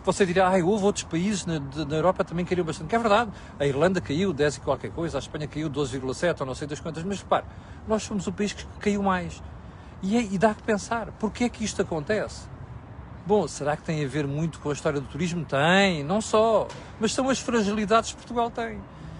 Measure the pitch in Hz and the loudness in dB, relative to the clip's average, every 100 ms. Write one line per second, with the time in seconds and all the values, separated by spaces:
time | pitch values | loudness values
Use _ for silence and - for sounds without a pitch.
0 | - 180 185 180 185 190 170 214 202 202 | 0 4 4 6 6 6 4 4 4 2
1 | - 165 196 196 - 160 139 143 147 156 | -2 0 0 0 -2 -2 -4 -6 -2 2
2 | 165 - 185 170 175 180 160 - 160 233 | 4 2 0 -2 0 0 0 -2 0 2
3 | 202 208 233 - - - 143 135 175 185 | 6 4 4 -4 -10 -2 0 4 4 2
4 | - 147 196 139 147 135 - 131 110 107 | 0 0 2 2 0 0 -2 -2 -2 -4
5 | 165 135 - 156 151 151 160 139 135 135 | -4 -4 -6 -8 -6 -4 -2 0 -2 -2
6 | 131 127 175 156 135 127 143 147 170 156 | -4 0 0 0 -2 -6 -6 -8 -8 -6
7 | 180 190 - 180 - - - - - 220 | -4 -4 2 2 0 -12 -16 -10 -2 0
8 | - 214 185 175 208 - - - 208 202 | 0 -4 -2 -2 -2 -4 -12 -4 0 2
9 | 196 185 170 - - - - - - - | 2 0 -2 -10 -14 -16 -16 -16 -18 -6
10 | 190 233 214 190 220 208 - 202 - 233 | 0 0 2 4 4 2 -2 -2 -2 -4
11 | 180 - 214 - 240 - 214 - 190 165 | -6 -4 -4 0 -2 -2 -4 -2 -2 -2
12 | 143 214 127 - - - - - - - | 0 -2 -2 -8 -14 -14 -14 -14 -16 -16
13 | - - 170 208 151 - 147 151 - 156 | -16 -6 2 2 2 -2 -2 -2 -2 -2
14 | 139 143 139 147 165 - 147 139 165 143 | 0 0 0 0 -2 -2 -4 -2 0 -2
15 | 135 147 175 170 139 139 156 190 196 165 | -4 -2 -2 -2 0 2 6 6 6 2
16 | 143 208 - 214 226 208 - - - - | 0 0 2 4 6 4 2 -6 -12 -2
17 | 214 - 262 262 - 233 202 214 208 226 | -2 0 0 0 0 2 2 0 4 4
18 | 220 - - 240 233 233 233 208 190 - | 4 -6 -6 -2 -2 -2 -6 -8 -12 -14
19 | - | -14